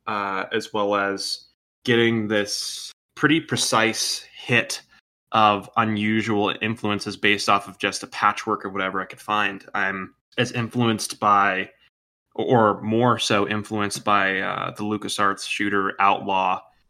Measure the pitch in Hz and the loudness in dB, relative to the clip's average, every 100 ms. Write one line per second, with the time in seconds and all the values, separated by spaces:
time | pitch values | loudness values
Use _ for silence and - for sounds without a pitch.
0 | - 104 98 95 - 113 - 107 101 101 | -8 -4 -4 -4 -4 -6 -4 -2 0 0
1 | 98 95 - - _ _ _ _ 127 117 | 0 -4 -6 -10 _ _ _ _ 0 4
2 | 117 113 104 107 101 - - - - - | 4 2 0 -2 -2 -6 -8 -10 -14 -18
3 | _ - 147 160 156 120 - 113 113 110 | _ 0 2 2 0 -2 0 2 2 0
4 | - - - - - 120 - - - _ | -4 -6 -10 -14 0 0 0 -6 -14 _
5 | _ _ _ 113 107 101 95 - 110 104 | _ _ _ 4 4 4 -2 -2 0 0
6 | 107 110 107 104 101 - 107 107 104 101 | 0 0 0 0 0 0 -4 -2 -2 -2
7 | 104 90 104 101 - 101 98 92 101 - | -4 0 2 2 2 0 0 -6 -4 -4
8 | - - 104 - - 101 98 98 95 95 | -10 0 0 0 -2 -4 -4 -4 -4 -4
9 | 95 - - 104 101 98 - 101 95 98 | -8 -10 -4 -2 -2 -4 -8 -4 -2 -4
10 | 92 _ _ - 120 123 113 123 117 107 | -8 _ _ -4 -2 -2 -4 0 2 0
11 | - - 104 101 101 95 95 _ _ _ | -4 0 4 4 4 0 -4 _ _ _
12 | _ _ _ - - 120 107 101 104 113 | _ _ _ -4 2 6 6 2 0 2
13 | 123 110 - 107 101 107 101 107 101 - | 2 2 2 0 0 -2 -4 -4 -4 -4
14 | - 101 98 95 95 95 92 - 107 107 | 0 2 2 0 -2 -4 -6 -6 -4 -4
15 | 98 - 98 98 - - 101 101 95 - | -4 0 0 0 -6 -4 0 0 0 2
16 | 98 95 101 95 92 95 - _ | 2 2 0 0 0 -2 -8 _